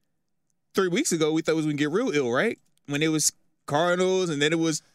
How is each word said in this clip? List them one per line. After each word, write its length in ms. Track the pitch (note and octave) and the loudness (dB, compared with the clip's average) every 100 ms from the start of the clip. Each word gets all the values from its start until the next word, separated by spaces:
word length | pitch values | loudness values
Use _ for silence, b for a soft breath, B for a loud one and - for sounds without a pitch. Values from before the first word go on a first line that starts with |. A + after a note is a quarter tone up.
| _ _ _ _ _ _ _ | _ _ _ _ _ _ _
Three 160 | - F#3+ | -2 0
weeks 240 | F3 D#4+ | 0 -2
ago, 180 | E3 D#3 | 0 0
we 100 | D#3+ | 0
thought 120 | E3 | 0
we 40 | D#3+ | 0
was 60 | D#3 | 0
gonna 100 | D3 | 0
get 120 | D3 | 0
real 220 | F3 B3+ | 0 0
ill, 160 | D3 B2 | 0 0
right? 300 | B2 G#3 - _ _ - | 0 0 -4 _ _ -8
When 140 | C#3+ | -2
it 60 | D#3+ | 0
was 240 | D#3 - - _ _ - | 0 -2 -4 _ _ -4
Cardinals 640 | C#3+ F3 F3 F#3 F#3 F#3 | 0 2 2 0 0 0
and 120 | C#3+ | 0
then 100 | D3+ | 0
it 80 | E3 | 2
was 220 | E3 D#3 - | 0 -2 -8